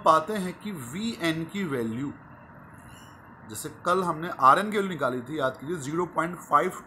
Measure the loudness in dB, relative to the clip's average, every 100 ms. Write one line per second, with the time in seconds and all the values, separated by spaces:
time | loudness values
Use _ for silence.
0 | 6 6 4 -2 -4 -6 -8 -8 -8 -6
1 | -6 -2 -2 -2 -4 -4 -2 -2 -2 -4
2 | -6 -8 -16 -20 -20 -20 -20 -20 -20 -20
3 | -20 -20 -20 -20 -14 -10 -10 -6 0 0
4 | 0 -2 -6 4 8 8 6 0 0 0
5 | -2 -2 -4 -2 -2 -2 -6 -6 -4 -4
6 | -2 -2 -4 -6 2 2 2 -2